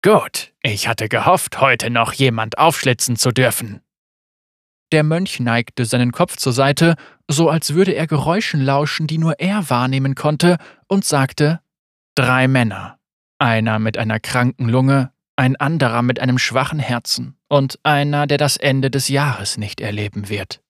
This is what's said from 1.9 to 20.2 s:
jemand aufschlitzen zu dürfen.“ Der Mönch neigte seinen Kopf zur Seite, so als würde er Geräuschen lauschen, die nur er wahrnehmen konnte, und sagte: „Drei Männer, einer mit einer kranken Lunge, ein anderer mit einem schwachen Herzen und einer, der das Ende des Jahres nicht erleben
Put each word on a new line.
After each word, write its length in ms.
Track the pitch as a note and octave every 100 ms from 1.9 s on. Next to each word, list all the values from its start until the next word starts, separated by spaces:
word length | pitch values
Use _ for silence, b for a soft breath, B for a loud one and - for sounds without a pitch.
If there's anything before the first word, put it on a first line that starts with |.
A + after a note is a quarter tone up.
| A#2+ A2+
jemand 460 | - C3+ A2+ A2+ -
aufschlitzen 580 | D#3 D3+ C3+ A#2+ - A#2+
zu 140 | C3
dürfen.“ 500 | A#2+ B2+ - A2+ G2+ _ _ _ _ _ _ _ _ _ _ _
Der 140 | D#3
Mönch 340 | D3+ D#3+ F#3+ -
neigte 460 | A#2+ A#2 A#2 -
seinen 280 | A#2 B2+ B2
Kopf 240 | - F3+ -
zur 180 | -
Seite, 420 | A#2+ C3+ C#3+ E3+ E3 B B -
so 200 | C#3+ E3
als 240 | D#3+ -
würde 180 | D3 F#3+
er 140 | - D#3+
Geräuschen 560 | D3+ C#3+ F3+ - D3+
lauschen, 440 | C3+ C#3 D3 - D#3
die 120 | D#3+
nur 200 | D#3+ -
er 300 | F3+ G#3 E3
wahrnehmen 460 | B2 B2+ C3+ C3+
konnte, 420 | C3+ D3+ D3+ F3 F3 B B B
und 160 | G3
sagte: 560 | - C#3+ C3+ - D3+ E3 _ _ _ _ _
„Drei 340 | - B2 B2+ C3
Männer, 500 | C3 A2+ F#2+ F#2+ - _ _ _ _
einer 400 | B2 A2+ A2 A2
mit 200 | A2 A2
einer 200 | A2 G#2+
kranken 500 | - B2+ B2 - A#2+
Lunge, 440 | B2 C3+ C#3 C3 _ _ -
ein 200 | B2+ C3+
anderer 460 | C#3+ E3 B2+ A#2
mit 180 | B2 A#2+
einem 180 | C3 B2
schwachen 400 | - A#2 C#3 D#3
Herzen 580 | C3+ A#2+ - - B2 - _
und 300 | C#3+ C3+ -
einer, 440 | D3+ C#3+ C#3+ D3 D3
der 120 | C#3+
das 180 | D3 -
Ende 340 | C#3+ C3+ C3+
des 180 | C#3 -
Jahres 500 | C#3 C#3+ A2+ G2+ -
nicht 220 | G2+ -
erleben 480 | G#2+ G#2 G#2 G#2